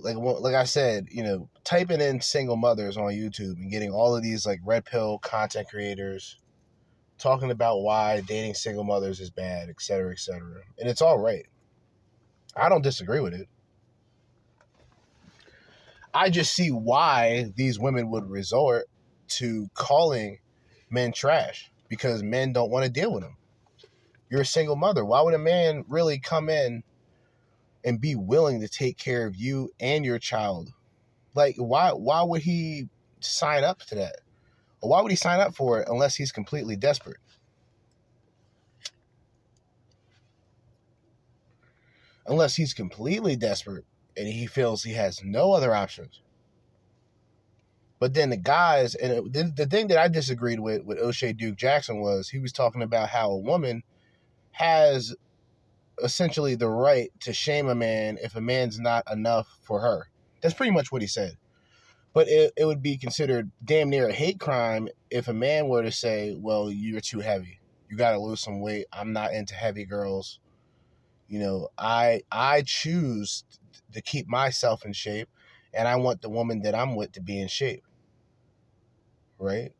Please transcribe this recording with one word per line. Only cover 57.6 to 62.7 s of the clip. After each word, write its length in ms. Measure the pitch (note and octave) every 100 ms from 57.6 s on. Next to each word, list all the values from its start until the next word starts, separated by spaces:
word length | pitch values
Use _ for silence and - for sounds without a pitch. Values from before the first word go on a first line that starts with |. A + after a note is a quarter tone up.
| C#3
a 60 |
man 460 | A#2+ A2+ A2 A2 G#2+
if 140 | A2+ A2+
a 60 |
man's 380 | A#2 B2+ B2 A2
not 240 | A#2 A#2 -
enough 360 | G#2+ A2+ A2+ - _
for 180 | - G2+
her. 300 | A#2 F2+ - _ _ _
That's 120 | E3
pretty 180 | - B3+
much 200 | F3 C3
what 100 | B2+
he 60 | G#2
said. 300 | A2 F#2 E2 _ _ _ _ _ _ _
But 140 | D#3+ D#3
it, 260 | D#3 D3+ -
it 100 |
would 180 | D#3